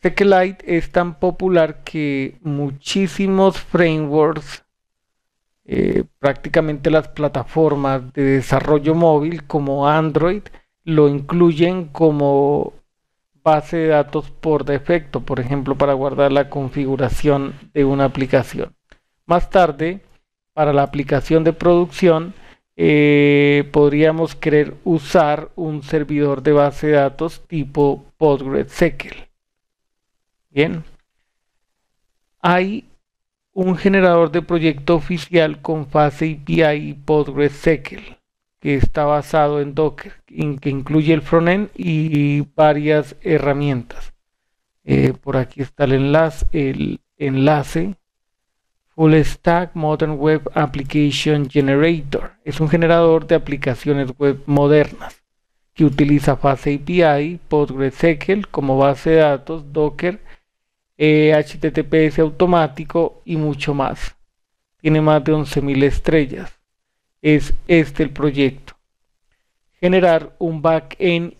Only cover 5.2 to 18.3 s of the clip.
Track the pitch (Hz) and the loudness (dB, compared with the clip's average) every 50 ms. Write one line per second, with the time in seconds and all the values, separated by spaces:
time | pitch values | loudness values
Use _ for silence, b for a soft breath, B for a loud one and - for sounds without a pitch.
5.2 | _ _ _ _ _ _ _ _ _ - 123 127 - - - - - - _ _ | _ _ _ _ _ _ _ _ _ -8 -4 -2 -2 0 0 -2 -4 -4 _ _
6.2 | - 139 135 - - 147 151 175 156 156 151 143 139 165 156 156 151 - - - | -4 -4 -2 -2 -8 -2 0 0 0 0 -4 -4 -2 0 0 0 0 -2 -8 -4
7.2 | 151 143 143 143 120 - - 160 160 151 147 143 139 135 135 135 127 127 - 147 | -4 -4 -2 -4 -8 -4 0 0 2 2 2 0 -2 -2 -2 -4 -6 -10 -4 -2
8.2 | 139 135 135 135 123 - - 135 - - 151 147 143 151 160 170 170 165 156 147 | 0 2 2 0 0 0 -2 -2 2 2 0 2 2 0 2 4 4 4 4 2
9.2 | 143 160 175 160 147 - - 156 143 139 139 139 139 143 151 160 156 156 143 156 | 0 -2 -6 -8 -10 -4 -4 -4 -2 -2 -2 0 0 2 2 2 0 0 0 0
10.2 | 151 175 190 214 - - b b b b _ _ _ 160 160 156 151 143 143 143 | 0 0 -2 -4 -8 -14 b b b b _ _ _ -2 2 4 4 4 4 0
11.2 | 139 143 165 175 175 170 165 147 170 175 185 185 175 151 143 - 165 160 147 147 | -4 -4 2 4 4 4 4 2 0 0 0 -4 -8 -10 -2 2 2 2 4 2
12.2 | 143 143 139 139 143 143 147 147 - - - - _ _ _ _ _ _ _ _ | 2 2 2 2 2 2 0 0 -2 -6 -10 -18 _ _ _ _ _ _ _ _
13.2 | _ _ _ _ _ 160 156 151 147 - - 170 160 160 156 147 143 147 - 156 | _ _ _ _ _ 2 2 2 0 -4 -4 -2 0 2 2 2 0 0 -4 -8
14.2 | 147 - - - - 165 151 147 139 143 143 135 - - 170 170 156 - - 135 | -8 -8 -16 -8 -2 -2 -2 -2 -2 -2 -4 -6 -2 0 -2 -2 -2 -4 -8 -8
15.2 | 123 - 139 127 127 123 143 143 135 127 135 135 143 143 139 131 135 143 135 139 | -6 -4 -6 -6 -4 -4 -4 -4 -2 -4 -2 0 0 0 0 0 -2 -4 0 0
16.2 | 143 139 135 143 139 139 - 143 135 131 - 147 143 131 135 127 135 120 - - | 0 2 2 0 0 -2 -4 -8 -8 -6 -6 -6 -4 -4 -2 -2 -2 -2 -2 0
17.2 | - 151 143 139 139 139 135 - - - _ 151 143 135 139 139 139 131 135 143 | 2 2 2 0 -2 -6 -10 -16 -20 -8 _ 0 0 2 2 2 0 0 0 -2
18.2 | 135 127 | -4 0